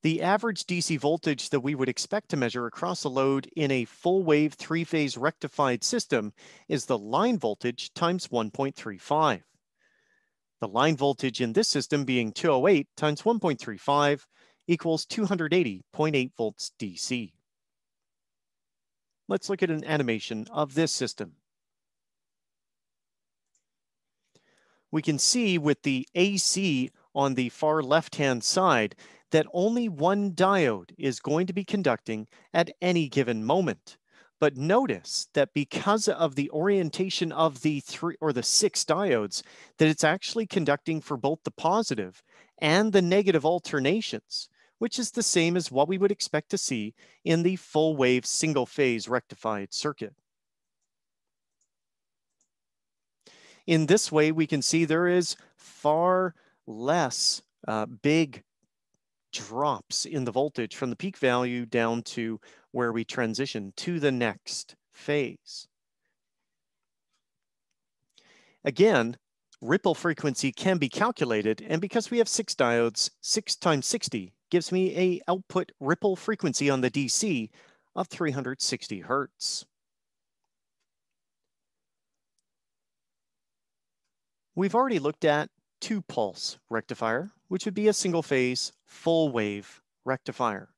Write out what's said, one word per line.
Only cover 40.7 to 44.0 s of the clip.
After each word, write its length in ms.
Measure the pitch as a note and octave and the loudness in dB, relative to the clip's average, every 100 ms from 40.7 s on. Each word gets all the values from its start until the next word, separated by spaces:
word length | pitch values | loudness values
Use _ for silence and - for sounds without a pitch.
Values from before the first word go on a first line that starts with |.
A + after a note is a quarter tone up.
| C#3+ - D#3+ | 0 0 -6
for 160 | - C3+ | -4 -4
both 220 | C#3 B2+ | -2 -2
the 80 | - | -6
positive 720 | - D#3+ G3+ A3+ A#2 F#2 - _ - _ _ | -4 0 0 0 -4 -6 -12 _ -20 _ _
and 340 | D#3 F3 G#3+ | 2 4 4
the 80 | G3 | 4
negative 440 | F3 F#3+ G3 D#3+ D3 | 4 4 4 4 2
alternations, 1040 | F3 - D3 C3+ G#3 | 0 -2 0 2 0